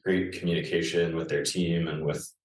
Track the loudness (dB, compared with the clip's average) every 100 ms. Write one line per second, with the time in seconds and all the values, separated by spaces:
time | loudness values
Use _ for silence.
0 | 0 2 0 -2 0 0 0 0 2 2
1 | 2 0 -2 -2 0 0 2 2 0 -2
2 | -2 -2 -6 -14